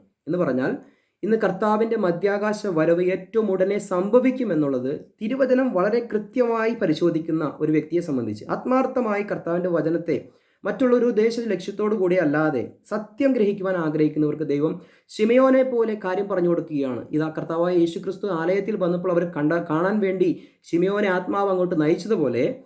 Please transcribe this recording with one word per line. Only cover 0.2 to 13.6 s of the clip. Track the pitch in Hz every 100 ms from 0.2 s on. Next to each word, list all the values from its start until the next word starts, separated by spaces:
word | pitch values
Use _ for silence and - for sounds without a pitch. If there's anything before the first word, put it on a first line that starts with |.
എന്ന് | - 175
പറഞ്ഞാൽ | 151 127 139 269 - _ _ _
ഇന്ന് | 190 220
കർത്താവിൻ്റെ | 208 180 214 214 220 220
മധ്യാകാശ | 185 170 202 202 208 208 208
വരവ് | 160 160 170
ഏറ്റവും | 180 185 - 226 208
ഉടനെ | 185 185 202
സംഭവിക്കുമെന്നുള്ളത് | 202 185 202 247 247 254 226 156 143 131 127 156 - -
തിരുവചനം | 220 262 262 254 262
വളരെ | 180 185 233
കൃത്യമായി | 233 214 208 254 233 226 220
പരിശോധിക്കുന്ന | 220 190 147 175 160 160 160 147 -
ഒരു | 151
വ്യക്തിയെ | 156 151 175
സംബന്ധിച്ച് | 170 131 110 107 -
ആത്മാർത്ഥമായി | 180 247 254 254 254 226 202
കർത്താവിൻ്റെ | 202 170 - 175 185
വചനത്തെ | 170 160 165 165 135 - _ _ _
മറ്റുള്ളൊരു | 190 208 254 247 240
ഉദ്ദേശ | 208 226 233
ലക്ഷ്യത്തോടു | 226 180 - 196 214
കൂടി | 208 185 185
അല്ലാതെ | 156 151 156 135 107 - -
സത്യം | 208 214 - 277
ഗ്രഹിക്കുവാൻ | 233 202 196